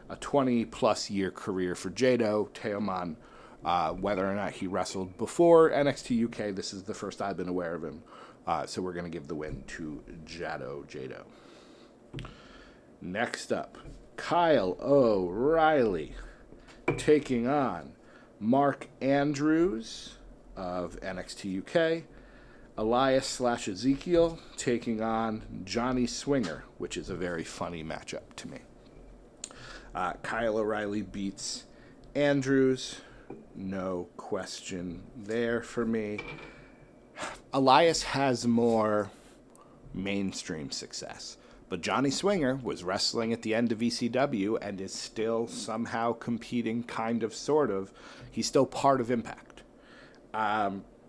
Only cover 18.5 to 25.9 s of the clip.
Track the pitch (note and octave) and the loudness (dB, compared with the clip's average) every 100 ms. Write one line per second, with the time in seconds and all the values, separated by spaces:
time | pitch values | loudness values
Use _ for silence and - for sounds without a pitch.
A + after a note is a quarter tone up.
18.5 | C3 C#3+ - - - C3 C#3 C#3+ C#3 D3+ | 4 4 2 -6 -4 2 2 2 2 4
19.5 | D#3+ F3+ A3 A3+ - - - - - - | 4 4 0 -8 -12 -14 -18 -20 -20 -18
20.5 | - F2+ F2+ F2 F2 F#2+ F#2 - - G2 | -10 -6 -4 -6 -8 -8 -8 -10 -10 -6
21.5 | F#2+ - E3+ D#3+ E3 D#3 - - - - | -6 0 2 2 0 -6 -18 -20 -20 -20
22.5 | - - - A2 A#2+ C3+ C3 - - B2 | -20 -14 -4 2 4 6 4 2 0 0
23.5 | A#2+ - F#2+ B2 C#3 F3+ E3+ E3 E3 - | 0 -2 -2 0 0 4 6 4 2 -12
24.5 | - - A#2 A#2+ A2 A2+ A2 A2+ G#2+ - | -6 0 0 0 -2 0 0 -2 -4 -8
25.5 | A2 F#2+ A2 B2 | -12 -4 -2 0